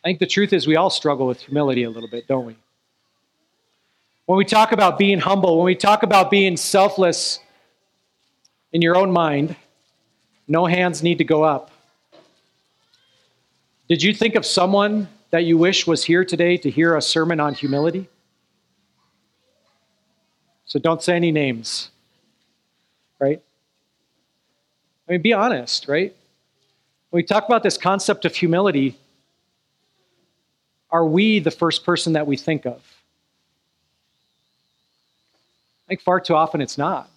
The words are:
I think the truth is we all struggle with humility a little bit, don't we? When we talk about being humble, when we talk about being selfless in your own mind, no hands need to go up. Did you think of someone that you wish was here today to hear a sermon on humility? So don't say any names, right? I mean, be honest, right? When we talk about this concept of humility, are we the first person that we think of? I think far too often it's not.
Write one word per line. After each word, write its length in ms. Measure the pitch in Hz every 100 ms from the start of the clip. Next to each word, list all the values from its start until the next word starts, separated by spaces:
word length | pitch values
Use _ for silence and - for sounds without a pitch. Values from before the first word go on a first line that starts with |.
I 60 | -
think 100 | 175
the 80 | 175
truth 280 | - 202
is 120 | 185 151
we 100 | 156
all 120 | 180
struggle 380 | - 151 139 131
with 160 | 123
humility 400 | - 139 143 123
a 80 | 117
little 180 | 113 113
bit, 180 | 120 -
don't 200 | 135 120
we? 100 | 113 _ _ _ _ _ _ _ _ _ _ _ _ _ _ _ _
When 140 | - 190
we 80 | 196
talk 260 | 220 220
about 260 | 220 185 151
being 200 | 202 196
humble, 400 | 180 196 180 165
when 80 | 175
we 80 |
talk 280 | 180 202 214
about 280 | 208 202 185
being 260 | 202 190 170
selfless 800 | - 196 196 196 180 - - - _ _ _ _ _ _ _ _ _ _ _ _ _
in 80 | 165
your 160 | 170 180
own 140 | 196
mind, 460 | 175 165 143 156 - _ _ _ _ _ _ _ _ -
no 180 | 160
hands 380 | 175 180 180 151
need 160 | 165 170
to 60 |
go 180 | 165 156
up. 280 | 156 135 - _ _ _ _ - _ _ _ _ _ _ _ _ _ _ _ _ _ _ _ _ _
Did 120 | 165
you 120 | 175
think 220 | 214 226 214
of 100 | -
someone 600 | - 185 196 208 214 190 - _
that 160 | 170
you 140 | 165 165
wish 280 | 175 185 -
was 160 | 151
here 200 | - 170
today 320 | 185 165 175 175
to 140 | 143
hear 260 | 123 165 160
a 60 |
sermon 380 | - 160 160 165
on 120 | 147
humility? 560 | 135 143 139 160 175 185 _ _ _ _ _ _ _ _ _ _ _ _ _ 508 _ _ _ _ _ _ _ _ _ _ _
So 140 | - 143
don't 240 | 165 160
say 120 | -
any 160 | 175 170
names, 600 | 156 139 117 113 - - _ _ _ _ _ _ _ _ _ _ _ _ _
right? 220 | 139 151 _ _ _ _ _ _ _ _ _ _ _ _ _ _ _ _ -
I 40 |
mean, 100 | 175
be 100 | 208
honest, 560 | 214 233 156 120 - -
right? 260 | 147 196 - _ _ _ _ _ _ _ _ _
When 80 | 170
we 40 |
talk 240 | 170 208 208
about 160 | 233
this 160 | 202 -
concept 480 | 180 196 - 202 170
of 80 |
humility, 640 | - 175 170 202 143 135 - _ _ _ _ _ _ _ _ _ _ _ _ _ _ _ _ _ _ _
are 160 | 165 165
we 320 | 165 220 208
the 120 | 156
first 340 | - 165 -
person 280 | - 170 170
that 140 | 156 151
we 100 | 135
think 300 | - 151 127
of? 160 | 123 _ _ _ _ _ _ _ _ _ _ _ _ _ _ _ _ _ _ _ _ _ _ _ _ _ _ _ _ _ _ _
I 20 |
think 140 | 190
far 180 | - 180
too 140 | 185
often 260 | 156 160 156
it's 160 | 131 -
not. 320 | 151 160 -